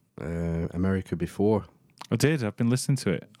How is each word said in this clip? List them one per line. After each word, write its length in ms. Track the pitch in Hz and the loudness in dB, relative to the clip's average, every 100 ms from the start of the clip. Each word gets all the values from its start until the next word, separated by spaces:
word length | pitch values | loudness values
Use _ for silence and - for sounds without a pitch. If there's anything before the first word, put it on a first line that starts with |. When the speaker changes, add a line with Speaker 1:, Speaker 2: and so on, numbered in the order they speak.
| _ - | _ -12
Speaker 1:
uh, 480 | 76 85 85 82 85 87 | -8 -4 -2 -2 -2 -2
America 400 | 95 95 92 85 | 0 0 -2 -4
Before. 500 | 87 - 101 107 92 _ _ - - | -4 0 2 2 0 _ _ -16 -4
Speaker 2:
I 40 | 113 | 0
did. 280 | 135 156 | 2 2
I've 140 | 107 - | -2 0
been 140 | 117 | 2
listening 260 | 127 - 139 | 2 2 0
to 140 | 101 | 2
it 180 | 82 - - | -2 -4 -6